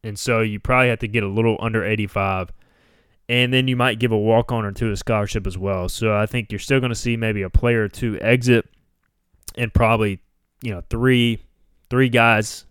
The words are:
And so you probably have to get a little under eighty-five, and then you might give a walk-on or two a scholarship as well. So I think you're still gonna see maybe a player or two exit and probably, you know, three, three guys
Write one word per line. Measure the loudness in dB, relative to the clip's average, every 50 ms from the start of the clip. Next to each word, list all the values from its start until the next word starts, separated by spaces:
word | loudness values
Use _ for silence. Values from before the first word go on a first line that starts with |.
| -10
And | -10 -10
so | -8 -4 -2 0 0
you | 0 -2 -4 -6
probably | -2 0 2 2 4 2
have | 0 -2
to | -6
get | -4 -2 -2 -2
a |
little | -2 -2 0 0 0 0 0
under | -4 -2 -2 -2 -2
eighty-five, | -2 -2 -2 -4 -4 -4 -4 -2 -2 -2 -4 -6 -8 -12 -20 _ _ _ _ _ _ _ _ _ _ _ _ _
and | -2 0 0 2 2 2
then | 0 0
you | 0 0
might | 0 0 0 0 0
give | 0 0
a | 2
walk-on | 2 2 4 4 2 2 0 -2 -4 -4
or | -4
two | -6 -4 -4 -4
a | -4
scholarship | -4 -4 -2 -2 -2 -2 -2 -4 -4 -6
as | -6 -8
well. | -4 -4 -4 -2 -2 -4 -6
So | -6 -2 -2 0 0
I | 0 0
think | -2 -2 -6 -6 -6
you're | -8 -10
still | -2 0 0 0
gonna | 0 0 -4
see | -4 -4 -4 -2
maybe | -2 -2 -2 -2 -4
a | -6 2
player | 2 2 4 4 2 2 0
or | -2
two | -4 -6 -6 -4 -4 -2
exit | 2 2 2 4 4 4 4 4 2 _ _ _ _ _ _ _ _ _ _ _ _ _ _ _ _ -16 -8
and | -6 -6 -2 2
probably, | 2 4 4 4 2 0 -2 -2 -6 _ _ _ _ _ _ _ _ -10
you | -10
know, | -8 -8 -8 -8
three, | -4 0 2 4 4 4 4 2 0 -4 -8 _ _ _ _ _ _ _ _ _
three | 2 2 2 4
guys | 4 4 4 4 4 2 0 -2 -8 -16 -18 -20